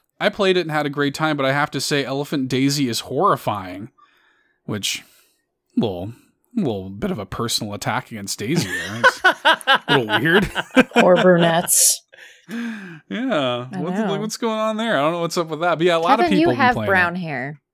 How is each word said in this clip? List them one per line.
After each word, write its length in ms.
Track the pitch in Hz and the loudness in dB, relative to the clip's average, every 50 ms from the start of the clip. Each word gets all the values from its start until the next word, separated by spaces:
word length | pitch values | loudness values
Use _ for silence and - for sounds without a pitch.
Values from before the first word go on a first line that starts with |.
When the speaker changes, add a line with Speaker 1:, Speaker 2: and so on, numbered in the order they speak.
| _ _ _ - | _ _ _ -4
Speaker 1:
I 60 | 165 | -2
played 300 | 208 - - 196 190 180 | -2 0 0 0 2 2
it 40 | 180 | 0
and 100 | 165 160 | 0 -2
had 140 | 151 151 147 | -2 -2 -2
a 40 | 143 | -2
great 240 | 143 147 143 143 143 | -2 -2 -2 -2 -2
time, 220 | - 156 156 147 | -2 -2 -2 0
but 80 | 143 135 | 0 0
I 80 | 135 135 | 0 0
have 180 | 143 147 - | 0 -2 -2
to 80 | - 139 | -4 -4
say 240 | - - 147 143 131 | -4 -2 -2 -2 -2
Elephant 420 | 120 135 139 147 - 165 143 131 | -2 -4 -6 -4 -4 -4 -4 -2
Daisy 400 | 127 131 127 135 139 139 151 139 | -2 0 2 2 2 2 0 0
is 140 | 120 110 - | -2 -2 -4
horrifying." 880 | - - 123 143 190 196 147 - - 123 107 101 92 90 90 95 110 - _ _ _ _ _ _ _ _ _ _ _ _ _ _ _ | -6 -6 -2 0 2 2 2 0 -2 -4 -4 -4 -6 -10 -12 -14 -14 -16 _ _ _ _ _ _ _ _ _ _ _ _ _ _ _
Which, 360 | - 110 101 - - - - - _ _ _ _ _ _ _ _ _ _ _ _ _ _ | -8 -8 -6 -4 -6 -6 -8 -10 _ _ _ _ _ _ _ _ _ _ _ _ _ _
little, 380 | 240 151 104 92 87 95 110 117 - _ _ _ _ _ _ - | 0 0 0 -2 -4 -8 -10 -12 -16 _ _ _ _ _ _ -6
little 360 | 233 185 123 107 98 92 95 | -4 -2 -2 -2 -4 -8 -10
bit 180 | 98 104 - 190 | -8 -8 -6 -6
of 80 | 185 | -6
a 80 | 113 98 | -6 -8
personal 480 | - - - 117 113 - - 117 104 101 | -8 -8 -6 -4 -4 -4 -4 -6 -8 -10
attack 380 | 101 - 123 - 127 - - | -6 -6 -4 -4 -4 -6 -8
against 260 | 117 104 101 - - | -12 -12 -10 -10 -8
Daisy 300 | - 101 117 165 165 110 92 | -6 -4 -2 -2 -2 -2 -2
there. 320 | - - - - - - - | -4 -8 -8 -8 -4 0 2
It's 180 | 508 - - - | 0 2 2 2
a 580 | 370 - - - 302 - - - 262 269 - - - | 0 0 2 2 2 2 2 2 0 0 0 2 2
little 300 | 240 131 117 - 214 - | 0 2 2 0 0 0
weird. 300 | - 165 170 214 190 - - 190 - - - | 2 4 4 4 4 2 -2 -6 -8 2 2
<laughs> 220 | - - - - 240 196 | 2 2 4 4 4 6
Speaker 2:
Or 120 | 180 180 | 6 6
brunettes. 880 | 170 170 185 180 170 170 165 165 170 170 - - - - - - - - _ - - - - - _ _ 165 220 240 233 233 220 208 196 180 165 156 - - | 6 6 6 6 6 4 4 2 2 0 2 2 2 2 2 0 -2 -6 _ -20 -20 -20 -20 -20 _ _ -12 -10 -8 -8 -8 -10 -12 -14 -16 -16 -16 -12 -8
Speaker 1:
Yeah. 580 | 196 214 254 269 202 151 135 123 120 120 123 131 | -6 -4 -2 -2 0 0 0 0 -2 -4 -6 -8
Speaker 3:
I 80 | 196 185 | -6 -6
Speaker 1:
What's, 180 | 156 175 180 | -4 -2 -2
Speaker 3:
know. 220 | 208 220 196 202 202 | -2 -2 -2 -2 -4
Speaker 1:
what's 180 | 214 220 - | -4 -6 -6
going 220 | - 240 226 220 220 | -4 -4 -4 -2 -2
on 180 | 220 220 220 | -2 -2 -2
there? 200 | 214 226 226 190 | -2 -2 0 0
I 40 | 135 | 2
don't 120 | 143 160 175 | 2 0 0
know 80 | 170 | -2
what's 160 | 170 165 - | -4 -2 -2
up 100 | 180 165 | -4 -4
with 140 | 160 156 147 | -4 -4 -2
that. 160 | 170 180 160 | 0 0 2
But 100 | 151 170 | 2 2
yeah, 100 | 180 170 | 2 2
a 20 | 165 | 4
lot 200 | 165 175 - - | 4 4 6 6
Speaker 3:
Kevin, 60 | 359 | 4
Speaker 1:
of 120 | 330 294 | 4 4
people 160 | 294 330 349 - | 4 4 2 2
Speaker 3:
you 40 | - | 2
have 140 | - 247 240 | 2 2 2
Speaker 1:
be 40 | |
playing 100 | 220 214 202 | 2 0 2
Speaker 3:
brown 260 | 190 185 180 170 175 | 2 2 2 2 0
Speaker 1:
it. 40 | 185 | -4
Speaker 3:
hair. 420 | 175 156 143 123 127 147 151 - _ _ | -6 -6 -6 -6 -6 -8 -10 -12 _ _